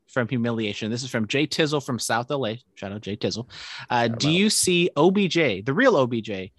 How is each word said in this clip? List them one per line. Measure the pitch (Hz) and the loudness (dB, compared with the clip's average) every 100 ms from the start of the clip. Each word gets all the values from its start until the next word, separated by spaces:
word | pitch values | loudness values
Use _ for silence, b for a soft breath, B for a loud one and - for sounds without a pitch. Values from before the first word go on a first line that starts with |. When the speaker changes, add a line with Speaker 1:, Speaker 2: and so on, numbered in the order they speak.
| _ | _
Speaker 1:
from | - 117 | -4 -2
humiliation. | 127 117 113 107 101 110 | 0 -2 -2 -4 -4 -4
This | 120 | -6
is | 131 | -4
from | 120 107 | -4 0
Jay | 139 147 | 0 0
Tizzle | - 156 147 - | 0 0 0 -2
from | 117 | -4
South | - 117 123 | -2 -2 -2
L | 143 117 | -4 -4
A. | 117 _ - | -6 _ -14
Shout | 98 | -10
out | 104 | -10
Jay | 95 104 | -8 -4
Tizzle. | 113 92 123 B B B B | -4 -4 -10 B B B B
Uh, | 123 120 | 0 0
Speaker 2:
Shout | 117 | 0
Speaker 1:
do | 139 | 2
Speaker 2:
out. | |
Speaker 1:
you | 170 214 | 2 2
see | - - 175 175 - | 2 2 2 2 4
O | 165 | 4
B | 196 190 | 4 2
J, | 170 151 95 | 2 2 0
the | 107 | -2
real | 147 269 180 | 2 4 6
O | 123 | 4
B | 120 | 0
J, | 107 98 95 | -4 -6 -8